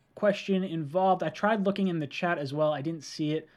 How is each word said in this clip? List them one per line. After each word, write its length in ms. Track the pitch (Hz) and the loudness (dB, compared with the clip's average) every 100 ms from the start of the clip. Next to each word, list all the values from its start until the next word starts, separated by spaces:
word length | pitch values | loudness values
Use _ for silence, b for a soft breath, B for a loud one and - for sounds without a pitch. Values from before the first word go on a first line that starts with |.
| _ - | _ 0
question 480 | 208 202 - 190 | 2 2 0 0
involved. 600 | 185 165 147 165 190 180 | 0 -4 -2 2 4 4
I 60 | 165 | 0
tried 360 | - 208 220 196 | 0 0 2 2
looking 220 | 196 190 | 2 0
in 120 | 170 | 0
the 80 | 143 | -4
chat 300 | - 175 170 | -2 -2 0
as 160 | 143 | -2
well. 200 | 147 151 | 0 0
I 80 | 147 | 0
didn't 220 | 143 165 | -4 -6
see 280 | 135 - 151 | -8 -4 -2
it. 160 | 156 - | -2 -4